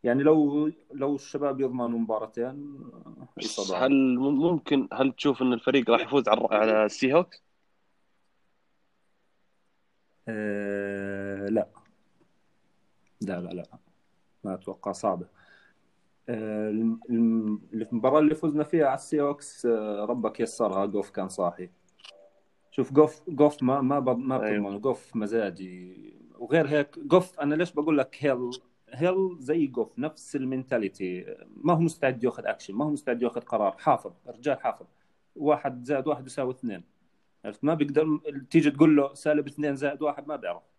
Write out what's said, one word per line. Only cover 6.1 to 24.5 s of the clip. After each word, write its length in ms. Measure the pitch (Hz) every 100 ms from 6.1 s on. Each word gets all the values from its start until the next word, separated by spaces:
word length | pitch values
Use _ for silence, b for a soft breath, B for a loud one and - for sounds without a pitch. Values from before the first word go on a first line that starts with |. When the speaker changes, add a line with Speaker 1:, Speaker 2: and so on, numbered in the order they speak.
| 139 110
Speaker 2:
على 120 | 110
الر-، 140 | 117
على 300 | 107 110 107
السي 280 | 107 - 131
هوكس؟ 300 | 151 180 - _ _ _ _ _ _ _ _ _ _ _ _ _ _ _ _ _ _ _ _ _ _ _ _ _ _ _ _ -
Speaker 1:
آه، 1160 | 107 107 101 101 101 101 101 98 98 98 98 101
لا. 200 | 110 - - _ _ _ _ _ _ _ _ _ _ _ _ _ _
لا، 200 | 101 90
لا، 100 | 90
لا. 160 | 90 - - _ _ _ _ _ _
ما 100 | 101
أتوقع، 380 | 92 - 95 101
صعبة. 340 | 98 104 90 87 b b b b _ _ _ _ _ -
آه، 420 | 113 110 107 107
الم-، 300 | 107 113 113 -
الم-، 500 | 117 117 113 107 107 -
المباراة 460 | 107 110 120 131 147
اللي 160 | 151
فزنا 300 | 156 165 147
فيها 220 | 151 165 143
على 80 |
السي 260 | 135 - 151
هوكس، 460 | 143 143 - - 120
آه، 380 | 113 107 104
ربك 360 | 107 123 110 -
يسرها، 460 | 113 - 110 95 101
جوف 240 | 101 98
كان 180 | - 95
صاحي. 400 | - 90 - 90 _ _ _ - - - _ _ _ _
شوف، 220 | - 127
جوف، 300 | 135 151 - -
جوف 340 | 143 147 147
ما، 180 | 127 139
ما 180 | 131 143
ب-، 200 | 127 120
ما 240 | 131 131
Speaker 2:
أيوة. 160 | 107